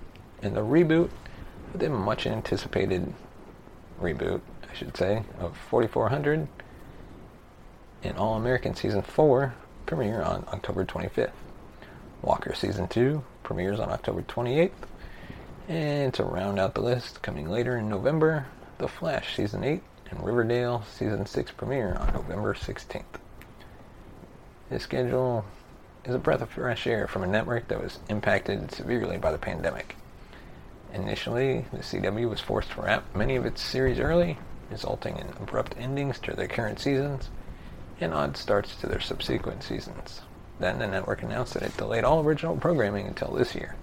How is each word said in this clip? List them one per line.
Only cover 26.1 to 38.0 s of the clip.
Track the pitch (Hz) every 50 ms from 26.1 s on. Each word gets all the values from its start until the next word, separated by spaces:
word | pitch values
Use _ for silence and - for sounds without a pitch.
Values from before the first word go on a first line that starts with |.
| 123
a | -
breath | - 156 143 123
of | 117 -
fresh | - - 123 123 110 - -
air | 123 117 104 -
from | - - 98
a | 90
network | 92 101 110 113 - 120 113 - -
that | - 101
was | 90 - - - - -
impacted | 107 107 - 101 104 98 - - 101 104 - -
severely | - - - - 123 113 101 85 87 87
by | - 78
the | 78 -
pandemic. | - 92 87 82 85 82 - - - - - - - - - - - - - - - - - - - - - - - - -
Initially, | 92 98 104 104 - - 117 117 123 135 135 127 113 120 -
the | - -
C | - - 104 95
W | 95 95 104 113 120 113
was | 104 -
forced | - - 104 101 - -
to | - -
wrap | 90 92 87 - - - -
many | 101 113 131 131
of | 123 120
its | 117 - -
series | - - - 131 131 131 120 120
early, | 123 151 165 175 175 170 147 - - - - - - -
resulting | 107 - - - - - - - - -
in | - - - -
abrupt | - - - 113 117 - -
endings | 110 123 131 139 143 139 135 123 -
to | - - -
their | - - -
current | - 120 113 104 - -
seasons | - 139 139 131 143 143 139 127 - - - - - - - - - - - - - - - -